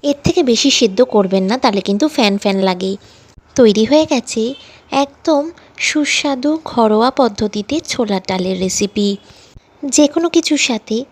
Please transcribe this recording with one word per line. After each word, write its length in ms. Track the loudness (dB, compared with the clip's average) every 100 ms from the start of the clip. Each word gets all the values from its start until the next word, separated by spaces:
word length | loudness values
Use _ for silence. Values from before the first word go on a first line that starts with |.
| -2
এর 100 | -2 0
থেকে 140 | 0 2
বেশি 200 | 2 2 2
সেদ্ধ 200 | 0 2 2
করবেন 300 | 2 2 0 0
না, 60 | 0
তাহলে 180 | 0 0 -2
কিন্তু 180 | 0 0
ফ্যান 200 | 0 0 0
ফ্যান 160 | -2 0 0
লাগে। 240 | -2 -6 -8 -12 -20 _ -20 _ 4
তৈরি 260 | 6 6 4
হয়ে 140 | 2 2
গেছে 300 | -2 -2 -4 -4 -6 -16 -20 _ -2
একদম 380 | -2 _ 0 0 0 -10 -20 -8 -4
সুস্বাদু 640 | -2 -2 -2 -2 -2 -2 -2 -4
ঘরোয়া 380 | 0 2 4 2 2
পদ্ধতিতে 560 | 0 0 -6 -6 -4 -6 -6
ছোলার 320 | -6 -2 -4 -4
ডালের 280 | -4 -4 -4
রেসিপি। 440 | -4 -2 -4 -2 -2 -4 -10 -20 -20 -20 _ _ -2 2
যে 80 | 2
কোনো 140 | 2 0 0
কিছুর 240 | 0 -2 -2
সাথে 280 | -4 -4 -6 -6